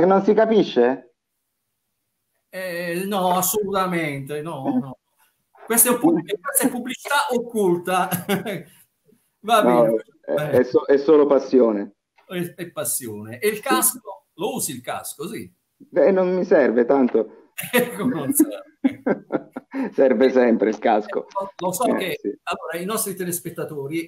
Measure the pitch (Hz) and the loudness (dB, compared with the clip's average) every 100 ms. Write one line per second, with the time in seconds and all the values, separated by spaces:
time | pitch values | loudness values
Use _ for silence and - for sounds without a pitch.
0 | 175 196 196 208 220 220 165 123 120 135 | 6 4 4 4 4 4 4 4 2 2
1 | - _ _ _ _ _ _ _ _ _ | -8 _ _ _ _ _ _ _ _ _
2 | _ _ _ _ _ 185 185 170 175 170 | _ _ _ _ _ -12 -8 -6 -6 -4
3 | 196 202 185 180 180 220 196 190 185 170 | -2 0 0 2 0 -2 -2 -2 0 -2
4 | 156 139 139 147 151 147 135 247 135 - | -2 -6 -8 -8 -8 -6 -2 -2 -4 -10
5 | _ _ _ _ _ _ - 233 247 - | _ _ _ _ _ _ -2 0 2 2
6 | - 175 170 - 554 - 247 240 247 254 | 2 2 -2 -8 -6 -2 -2 -2 -8 -12
7 | - 277 254 233 226 220 196 175 185 185 | -2 -2 0 -2 -4 -2 0 0 0 -2
8 | 185 180 - 196 220 185 - _ _ _ | -2 -4 -2 -4 -4 -10 -12 _ _ _
9 | _ _ _ _ 131 143 123 123 117 110 | _ _ _ _ 0 4 6 6 4 2
10 | - _ - - 151 123 123 151 - 139 | -4 _ -6 -4 2 2 4 2 4 4
11 | 139 151 147 139 - 127 117 101 101 _ | 6 6 6 4 4 4 4 2 -6 _
12 | _ _ _ 180 170 - 170 - 147 - | _ _ _ -8 -8 -10 -12 -8 -6 -6
13 | 123 104 107 120 208 214 - 254 - - | -8 -12 -12 -4 -4 -2 -2 0 0 -4
14 | - - _ - 208 247 - 127 135 107 | -12 -18 _ -8 -8 -6 -6 -8 -10 -10
15 | - - 156 117 90 _ _ _ - - | -10 -12 -12 -12 -14 _ _ _ -6 2
16 | 156 190 185 185 175 180 120 113 120 139 | 4 4 0 -2 2 4 4 2 2 2
17 | 123 113 110 - _ - - 247 247 185 | 2 0 -2 -8 _ -16 -4 -2 -2 -2
18 | 208 160 143 285 311 - - _ 269 - | -4 -4 -2 0 0 -2 -16 _ -4 -2
19 | - 190 - - - - - 269 240 - | -4 -4 -4 -8 -8 -16 -12 -8 -4 2
20 | 135 113 131 127 123 110 104 107 120 107 | 2 4 4 4 4 4 2 0 0 0
21 | - - - - - - 180 180 240 - | -2 -8 -8 -8 -8 -8 -6 -2 -2 -2
22 | 180 151 - - - 175 160 170 180 214 | -4 -6 -8 -8 -8 -8 -8 -8 -6 -6
23 | 202 185 180 165 165 165 151 151 139 160 | -6 -6 -6 -6 -10 -10 -10 -10 -8 -8